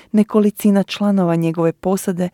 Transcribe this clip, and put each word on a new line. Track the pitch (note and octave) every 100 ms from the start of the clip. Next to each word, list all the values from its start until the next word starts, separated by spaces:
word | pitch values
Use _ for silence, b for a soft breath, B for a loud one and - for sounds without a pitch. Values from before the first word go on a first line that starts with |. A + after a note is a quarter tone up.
| b
nekolicina | G#3+ G#3 A3 G#3 - G#3 G3+
članova | F#3+ - G3+ G3 F3 E3
njegove | E3 D#3+ E3
posade | D#3+ F#3 F#3+ - F3 F3+